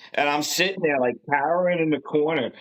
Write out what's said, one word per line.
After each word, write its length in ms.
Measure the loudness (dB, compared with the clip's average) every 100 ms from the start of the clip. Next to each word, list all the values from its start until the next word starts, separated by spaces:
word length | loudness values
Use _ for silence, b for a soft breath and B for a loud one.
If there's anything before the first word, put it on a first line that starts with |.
| B
and 140 | -2 0
I'm 160 | 0
sitting 380 | -2 0 -2 0
there, 180 | 0 2
like, 160 | 0 -2 -2
cowering 500 | 0 2 2 2 0
in 100 | 0
the 100 | 0
corner. 520 | -2 0 0 0 -2 -6